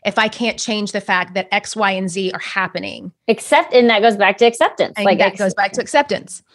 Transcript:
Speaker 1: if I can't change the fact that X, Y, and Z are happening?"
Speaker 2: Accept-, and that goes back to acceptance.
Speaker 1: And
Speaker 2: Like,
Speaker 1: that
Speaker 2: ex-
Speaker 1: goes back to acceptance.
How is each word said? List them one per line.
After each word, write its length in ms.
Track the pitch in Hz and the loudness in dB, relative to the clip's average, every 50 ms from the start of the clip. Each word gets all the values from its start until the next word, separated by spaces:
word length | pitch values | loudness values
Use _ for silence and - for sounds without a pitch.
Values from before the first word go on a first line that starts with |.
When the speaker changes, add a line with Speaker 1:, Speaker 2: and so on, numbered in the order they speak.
| _ | _
Speaker 1:
if 140 | 208 - 233 | -2 0 0
I 80 | 220 | 0
can't 320 | 220 - - 240 226 - - | 0 -2 -2 -4 -4 -4 -4
change 320 | - - 214 214 208 196 | -6 -4 -4 -4 -4 -4
the 100 | - 202 | -6 -6
fact 320 | 196 - 190 180 180 180 180 | -2 0 0 0 -2 -2 -4
that 140 | 190 185 - | -6 -4 -2
X, 240 | 196 214 214 - - | -2 -4 -4 -4 -4
Y, 160 | 220 208 196 | 0 0 0
and 180 | 190 185 190 185 | 0 -2 -4 -4
Z 220 | 170 196 190 185 | -4 -4 -4 -4
are 80 | - - | -4 -6
happening?" 720 | - - - 196 185 180 - - 98 101 - - - 185 - _ _ | -8 -6 -4 -4 -4 -4 -6 -8 -10 -10 -12 -14 -16 -18 -18 _ _
Speaker 2:
Accept-, 460 | - 220 220 - - 294 302 330 - - | -2 -2 -2 0 2 2 2 2 4 4
and 160 | 247 240 233 | 4 6 6
that 120 | 226 208 | 4 4
goes 160 | 208 233 214 | 4 4 4
back 200 | 202 202 190 208 - | 4 2 2 4 4
to 60 | 233 | 4
acceptance. 480 | 233 233 - 311 415 - - 254 - - | 2 4 2 0 0 0 -2 -4 -2 -2
Speaker 1:
And 80 | 214 202 | 0 0
Speaker 2:
Like, 120 | 202 185 - | 2 2 2
Speaker 1:
that 140 | 208 190 190 | 2 0 0
Speaker 2:
ex- 60 | 190 | 0
Speaker 1:
goes 140 | 208 190 - | -2 -2 0
back 180 | - 202 202 - | 0 -2 -2 -2
to 80 | 247 | -6
acceptance. 600 | 202 - - 294 285 - 202 - - - - - _ _ | -6 0 2 2 2 2 -4 -6 -6 -14 -20 -20 _ _